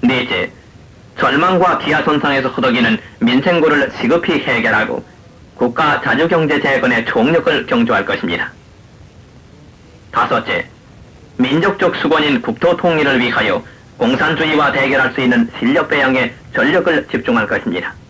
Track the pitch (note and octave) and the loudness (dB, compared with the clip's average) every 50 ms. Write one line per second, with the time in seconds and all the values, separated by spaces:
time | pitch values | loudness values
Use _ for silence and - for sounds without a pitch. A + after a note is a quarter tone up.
0 | - - - - C6 C6 - - - - - - - - - - - - - - | 2 2 0 0 -2 -4 -4 -4 -6 -6 -8 -16 -20 -20 -20 -20 -20 -20 -20 -20
1 | - - - - - C3 C3 C#3+ E3+ F3+ F#3 F3 F3+ F3+ D#3+ - - D3+ D3+ D#3 | -20 -20 -8 -2 -2 0 2 2 2 2 2 2 2 2 2 0 -2 -2 -2 0
2 | - D#3 D3+ D3 C#3+ C#3+ C#3 C3+ B2+ C3 - - B2 C3 A#2 B2 A#2+ A2+ A2 G#2+ | 0 0 0 0 0 0 -2 0 -2 -2 -4 0 0 0 2 2 2 0 0 -2
3 | - - - - A#2+ A#2 B2 C3 C#3+ F#3 F3 E3+ D3+ D#3 D3 C#3+ C#3 B2 - - | -4 -12 -8 -2 0 2 2 2 2 2 2 4 4 4 4 2 0 -2 -4 -4
4 | - A#2+ D#3 E3+ E3+ - E3 C#3 - - B2 A#2+ A2+ A2+ A2 A2+ A2 - - - | -2 0 0 0 0 0 -2 -2 -2 -2 -2 -2 0 0 0 0 -2 -2 -6 -8
5 | - - - - - - - - - - - - B2 A#2+ A#2 - D#3+ D3+ D3 - | -10 -14 -20 -20 -20 -20 -20 -20 -20 -20 -6 -4 -4 -4 -2 0 0 0 0 -2
6 | - C3 A#2 C3 D#3+ E3 F#3 E3 D#3+ D3 D3+ C3+ - - C3+ B2+ B2+ B2+ A#2+ A#2 | -2 -2 0 0 0 2 2 2 2 2 0 0 0 0 0 0 0 0 0 0
7 | A#2 - - B2 A2+ C#3 E3 E3+ - E3+ D#3 C3+ A2+ - C3+ A#2+ A#2 A2+ A#2 G2 | -2 -2 0 0 2 4 2 2 2 2 0 0 -2 0 0 0 2 2 0 -2
8 | G2+ F#2+ G2+ - - F2+ F2 D#2+ - - - - - - - - - - - - | 0 -2 -4 -4 -4 -4 -4 -4 -6 -8 -10 -18 -20 -20 -20 -20 -20 -20 -20 -20
9 | - - - - - - - - - - - - - - - - - - - - | -20 -20 -20 -20 -20 -20 -20 -20 -20 -20 -20 -20 -20 -20 -20 -20 -20 -20 -20 -20
10 | - - - A#2 A#2+ - C3 A#2 A2 - G2 - - - - - - - - - | -20 -6 -2 -2 0 0 0 -2 -2 -4 -6 -6 -6 -8 -14 -20 -20 -20 -20 -20
11 | - - - - - - - - B2+ B2+ C#3 E3 E3+ G3+ G3 - G3 F3 - - | -20 -20 -20 -20 -20 -20 -4 -2 -2 0 2 2 2 0 0 0 0 -2 -2 0
12 | - C#3+ D#3+ D#3 D3+ D3 C#3 A#2+ A#2+ - A2 - - B2+ - B2 - F3 E3 D#3 | 0 0 2 2 2 2 0 0 -2 -4 -6 0 2 2 2 2 2 0 2 2
13 | D3+ C#3 C3+ B2+ B2 A#2 A#2 A#2+ G#2+ G#2 F#2 - - - - - - - - - | 2 2 2 2 0 0 0 -2 -2 -2 -2 -4 -4 -10 -20 -20 -20 -20 -6 -2
14 | A#2+ A#2 C3 B2+ D#3 D#3 D#3+ D3 D#3+ D#3 D#3 D3+ D3 C3+ B2+ C#3 C3+ C3 C#3 C3+ | 0 0 0 0 0 -2 -2 -2 -2 0 0 2 0 0 0 0 0 0 2 0
15 | B2+ B2 B2 - C3 B2 B2 A#2+ A#2 - - - - A#2+ C#3 E3 D3+ - D#3 D3 | 0 0 -2 0 0 2 2 2 0 -2 -2 -4 0 0 2 2 0 0 0 0
16 | C#3 C3+ C3 C3 B2+ A#2+ - - - - - - - C#3 E3 F#3 - F3 E3 D3 | 0 2 2 0 0 -2 -6 -12 -20 -10 -4 -2 0 2 2 2 2 2 0 0
17 | - - - A#2+ A#2 - B2 A#2 G#2+ G2 A2 G2+ - - F2 F#2 - - - - | -2 -2 -6 -4 -2 0 0 0 0 0 -2 -4 -2 -4 -4 -4 -6 -8 -12 -14
18 | - | -20